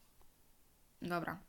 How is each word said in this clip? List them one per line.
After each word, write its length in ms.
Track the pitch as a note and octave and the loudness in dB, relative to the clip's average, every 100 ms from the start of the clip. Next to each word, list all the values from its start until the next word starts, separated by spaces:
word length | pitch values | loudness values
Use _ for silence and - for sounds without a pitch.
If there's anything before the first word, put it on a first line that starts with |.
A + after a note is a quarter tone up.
| - - - - - - - - - - | -20 -20 -20 -20 -20 -20 -20 -20 -20 -4
Dobra. 360 | F3 F3 - F3 | 2 2 2 -2